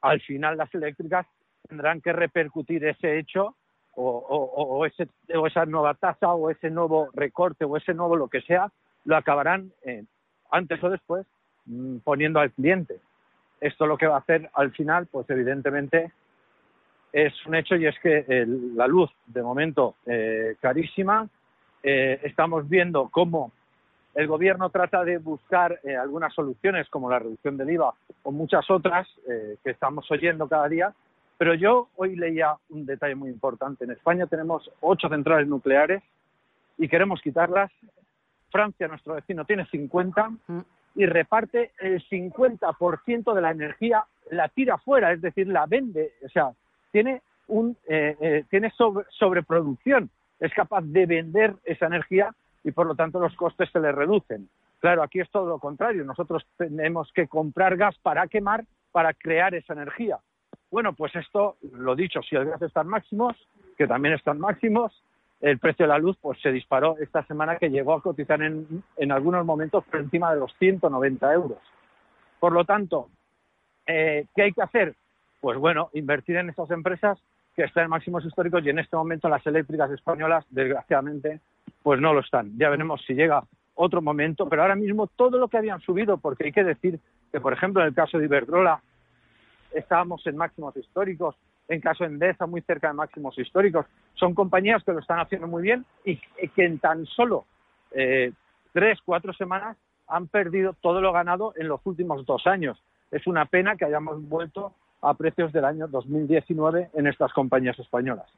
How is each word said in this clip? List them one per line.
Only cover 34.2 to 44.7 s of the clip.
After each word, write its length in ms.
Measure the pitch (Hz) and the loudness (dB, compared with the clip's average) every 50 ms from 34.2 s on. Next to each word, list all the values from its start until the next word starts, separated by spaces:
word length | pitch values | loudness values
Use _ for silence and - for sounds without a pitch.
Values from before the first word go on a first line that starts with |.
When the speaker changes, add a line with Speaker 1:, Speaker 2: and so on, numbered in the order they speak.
| 180 | 0
Speaker 1:
tenemos 440 | 160 - 160 160 165 170 156 - - - _ | -2 -4 -4 -4 -4 -4 -6 -6 -12 -18 _
ocho 280 | - 160 196 - - 165 | 0 2 2 2 0 -2
centrales 400 | 151 151 143 156 160 156 147 143 | -2 -2 2 2 4 4 4 2
nucleares 540 | 147 135 - 135 135 139 151 156 180 196 _ _ _ _ _ _ _ _ _ _ _ _ _ _ _ _ | -2 -2 0 2 4 4 4 4 2 -4 _ _ _ _ _ _ _ _ _ _ _ _ _ _ _ _
y 100 | 165 147 | -4 0
queremos 320 | - 170 185 196 185 - - | 2 2 2 2 0 -4 -4
quitarlas. 480 | 151 131 165 170 170 180 196 196 196 _ _ _ - _ _ _ _ _ _ _ _ _ _ _ _ | -4 0 0 0 2 2 0 0 0 _ _ _ -20 _ _ _ _ _ _ _ _ _ _ _ _
Francia, 360 | _ 190 208 214 190 _ 185 156 | _ 0 0 0 -2 _ -8 -8
nuestro 260 | 160 147 _ 151 160 | -8 -12 _ -10 -10
vecino, 300 | 151 143 _ - 165 151 | -10 -8 _ -10 -10 -2
tiene 220 | - 214 196 170 | -2 -2 -2 -2
cincuenta 640 | - - 160 143 131 - 180 180 185 175 - 214 220 226 226 _ | -6 -6 -6 -6 -2 -2 0 -2 0 0 0 0 0 -2 -12 _
Speaker 2:
Mm. 140 | - 170 170 185 _ _ _ _ _ _ | -10 -10 -10 -10 _ _ _ _ _ _
Speaker 1:
y 120 | - 202 | 2 2
reparte 640 | 175 165 170 156 _ - 226 226 - - 240 240 226 _ - | 4 4 2 0 _ 2 0 0 0 -2 -2 -2 -2 _ -10
el 220 | 190 190 190 180 - _ | -4 -2 -2 -2 -4 _
cincuenta 640 | - 185 175 185 - - 254 254 240 196 - 175 160 | -8 -6 -6 -8 -2 2 2 2 2 2 -4 -4 -2
por 280 | - - 175 170 - _ | 0 -2 -2 -2 -2 _
ciento 300 | - 240 233 214 - 220 | -4 -4 -2 0 0 0
de 60 | 196 | 0
la 100 | 175 165 | 0 0
energía, 540 | 165 160 151 151 147 _ 214 233 233 214 214 _ _ _ _ - | -2 -2 -6 -10 -8 _ -2 0 2 0 0 _ _ _ _ -10
la 180 | 160 175 160 - | -4 -2 -2 -2
tira 280 | _ - 269 247 | _ 0 0 0